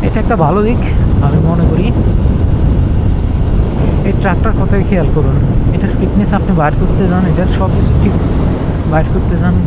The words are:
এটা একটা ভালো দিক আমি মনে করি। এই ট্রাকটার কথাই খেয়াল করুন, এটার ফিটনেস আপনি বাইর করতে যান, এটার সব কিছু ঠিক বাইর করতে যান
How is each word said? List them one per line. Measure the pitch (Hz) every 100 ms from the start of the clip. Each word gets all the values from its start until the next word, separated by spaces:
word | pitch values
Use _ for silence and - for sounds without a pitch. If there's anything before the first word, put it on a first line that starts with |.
| -
এটা | 226
একটা | 214 170 151
ভালো | 190 214
দিক | 240 - - - - -
আমি | 156 160
মনে | 170 165
করি। | - - - - - - - - - - - - - - - - - - - - - - - 202
এই | 190
ট্রাকটার | 196 - 220 -
কথাই | 214 202 190
খেয়াল | 190 143 151
করুন, | 135 - - - - -
এটার | 196 -
ফিটনেস | - 202 208
আপনি | 202 - 180
বাইর | 147 151
করতে | - - 190
যান, | 180 185
এটার | 160 180 -
সব | 185 -
কিছু | - -
ঠিক | - - - - - - - - -
বাইর | 156 156
করতে | 180 175 170
যান | 175 180